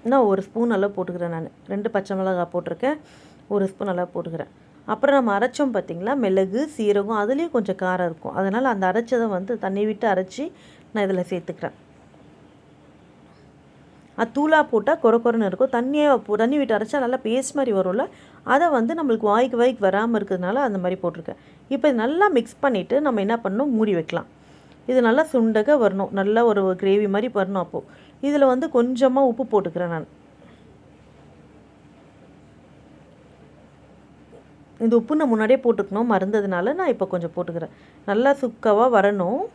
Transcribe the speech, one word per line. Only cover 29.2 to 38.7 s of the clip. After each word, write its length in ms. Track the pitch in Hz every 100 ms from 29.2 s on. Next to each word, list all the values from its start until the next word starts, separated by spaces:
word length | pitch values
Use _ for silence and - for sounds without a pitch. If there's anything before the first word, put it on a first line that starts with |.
| 269
உப்பு 140 | 233 262
போட்டுக்கிறேன் 420 | 208 175 170 175
நான். 120 | 165 143 - - - - - - - - - - - - - - - - - - - - - - - - - - - - - - - - - - - - - - - - - - - - - - -
இந்த 100 | 233 233
உப்பு 180 | 233 302
நான் 100 | 294
முன்னாடியே 260 | 220 220 262 247
போட்டுக்கணும், 440 | 220 196 202 240
மறந்ததுனால 600 | 196 190 214 202 180 202 330
நான் 120 | 359
இப்போ 120 | 233 185
கொஞ்சம் 220 | 180 165 175
போட்டுக்கிறேன். 360 | 175 165 165 - - - -
நல்லா 240 | 202 262 277
சுக்கவா 440 | 240 - 226